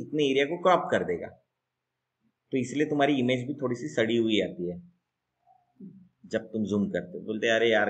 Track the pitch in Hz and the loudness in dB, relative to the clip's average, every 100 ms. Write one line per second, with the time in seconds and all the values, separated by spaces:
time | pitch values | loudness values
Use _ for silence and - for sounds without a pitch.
0 | 123 156 143 131 143 170 185 175 - 107 | -2 0 2 2 0 0 4 4 2 0
1 | 90 85 - - _ _ _ _ _ _ | 0 -4 -8 -16 _ _ _ _ _ _
2 | _ _ _ _ _ 135 117 131 151 151 | _ _ _ _ _ -4 -2 -2 0 2
3 | 143 139 123 127 123 139 127 120 151 - | 2 4 2 0 -2 -4 -4 -4 -4 0
4 | 110 117 110 104 90 87 87 87 - _ | 2 2 2 2 0 -4 -8 -8 -14 _
5 | _ _ _ _ _ _ _ - - - | _ _ _ _ _ _ _ -20 -20 -20
6 | - _ - 110 - 113 101 104 98 92 | -20 _ -6 -6 -4 -6 -2 0 0 -2
7 | - - 95 110 117 113 117 107 104 | -6 -10 -8 -2 2 2 4 2 2